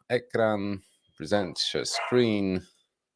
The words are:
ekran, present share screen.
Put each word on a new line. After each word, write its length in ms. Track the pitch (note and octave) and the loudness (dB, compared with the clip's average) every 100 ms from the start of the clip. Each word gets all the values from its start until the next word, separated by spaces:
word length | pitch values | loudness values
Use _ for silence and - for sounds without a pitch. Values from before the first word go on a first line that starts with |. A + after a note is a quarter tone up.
| - | -4
ekran, 680 | A#2+ B2 A#2 A2 G#2 G2+ G2 - _ _ - | -4 -2 0 2 2 -2 -6 -10 _ _ -14
present 440 | D2+ G2+ F2+ - | 0 0 0 -2
share 260 | - D#2 A#1+ | -2 -2 -4
screen. 720 | - - B2 A#2+ G#2 F#2+ F#2 - _ _ _ _ | -4 0 2 4 2 0 -2 -4 _ _ _ _